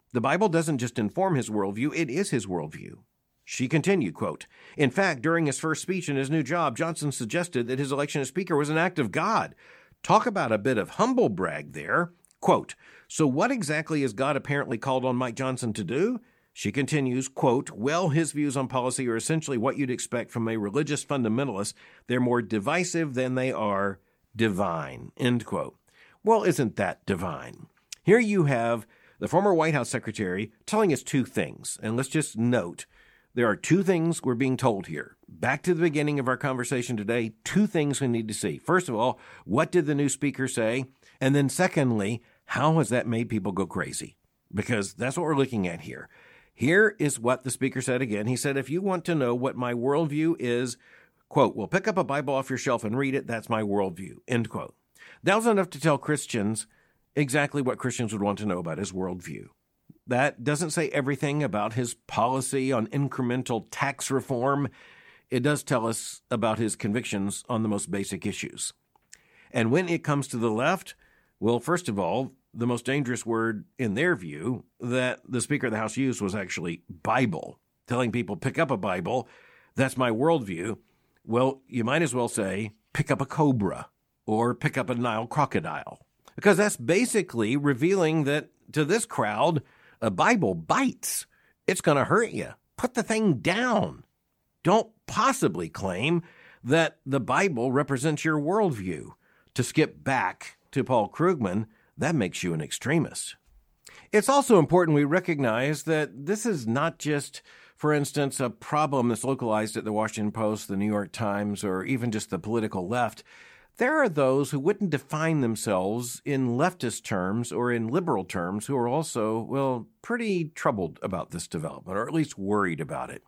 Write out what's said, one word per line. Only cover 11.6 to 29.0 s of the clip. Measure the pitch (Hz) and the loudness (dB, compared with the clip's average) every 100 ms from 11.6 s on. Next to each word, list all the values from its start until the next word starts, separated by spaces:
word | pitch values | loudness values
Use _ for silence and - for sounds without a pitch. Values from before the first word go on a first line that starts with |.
| 73 | -8
there. | 135 80 135 175 - _ _ | -10 0 0 0 -6 _ _
Quote, | - 147 - - - - _ | 2 2 0 -14 -20 -20 _
'So | - 151 | 0 2
what | 131 233 | 2 0
exactly | 262 147 151 156 156 | 0 -2 -4 -2 0
is | 135 | 0
God | 101 135 135 | 0 0 0
apparently | 123 143 131 120 | -2 -2 -2 -4
called | 135 131 | -2 0
on | 127 123 | 0 0
Mike | 127 | -2
Johnson | 117 131 127 120 | -2 -4 -2 -4
to | 107 | -4
do?' | 87 131 214 247 - _ _ | -4 0 0 -2 -8 _ _
She | - 104 | -6 -4
continues, | 113 131 147 131 127 127 | -2 0 0 0 -2 -4
quote, | - 135 123 131 | 0 2 2 0
'Well, | 101 123 165 185 | -4 -2 0 2
his | 147 151 | 2 0
views | 143 147 131 | -2 -2 -2
on | 127 | -2
policy | 135 127 127 123 | -2 -2 -2 -2
are | 113 | -2
essentially | - 160 151 123 | 0 -2 -2 -2
what | 127 135 | 0 0
you'd | 131 | -2
expect | 123 - 123 110 | -4 -4 -4 -4
from | 120 113 | -4 -2
a | 113 | -2
religious | 101 123 156 147 | -2 -2 -2 -4
fundamentalist. | - 139 113 113 139 98 104 - - - - | -2 0 0 0 -2 -4 -6 -8 -20 -20 -4
They're | 123 | 0
more | 123 120 | 2 2
divisive | 98 107 107 170 175 170 156 | 2 -2 0 0 0 -2 -2
than | 127 127 | -2 -2
they | 127 131 | 0 -2
are | 92 107 98 98 95 _ _ _ | -2 -2 0 -2 -4 _ _ _
divine,'" | 107 113 92 98 82 - 60 62 - | 0 0 2 0 -2 -6 -12 -16 -2
end | 123 120 | 0 0
quote. | - 90 65 - _ _ - _ | -2 -6 -6 -10 _ _ -20 _
Well, | 208 226 | 2 4
isn't | 185 147 113 - | 4 2 0 0
that | 92 - | -2 -2
divine? | - 92 90 69 64 - - _ _ - | -4 -2 -4 -8 -12 -18 -20 _ _ -4
Here | - 226 | 4 6
you | 214 202 | 6 4
have | 147 123 117 117 - _ | 4 2 2 0 -4 _